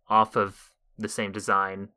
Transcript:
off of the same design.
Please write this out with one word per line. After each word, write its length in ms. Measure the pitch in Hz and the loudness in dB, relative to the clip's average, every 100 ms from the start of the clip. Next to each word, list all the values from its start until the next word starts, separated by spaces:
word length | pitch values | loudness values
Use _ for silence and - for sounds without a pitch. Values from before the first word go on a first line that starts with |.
| - | 2
off 280 | 107 110 123 | 4 4 2
of 360 | 98 - - _ _ - | -2 -4 -20 _ _ -10
the 120 | 107 | -8
same 240 | - 101 | -4 -6
design. 580 | 101 98 98 98 95 101 | -4 0 0 0 -4 -12